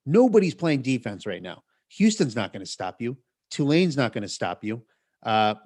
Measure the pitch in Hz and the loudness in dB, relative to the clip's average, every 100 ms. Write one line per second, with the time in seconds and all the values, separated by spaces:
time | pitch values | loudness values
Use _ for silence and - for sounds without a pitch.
0 | 135 190 254 214 180 - 165 143 123 127 | 2 4 6 6 2 0 0 0 0 -2
1 | 110 98 107 90 90 - _ _ _ - | -4 -8 -8 -8 -10 -16 _ _ _ 2
2 | 214 208 147 113 95 101 92 - 92 - | 2 2 -2 -2 -6 -8 -14 -10 -10 -6
3 | 117 139 _ _ _ - 143 160 180 139 | -8 -8 _ _ _ -2 2 2 2 0
4 | 117 117 104 - 92 87 107 113 - _ | -2 -4 -8 -6 -6 -6 -8 -8 -10 _
5 | _ _ 113 107 107 107 | _ _ -2 2 2 0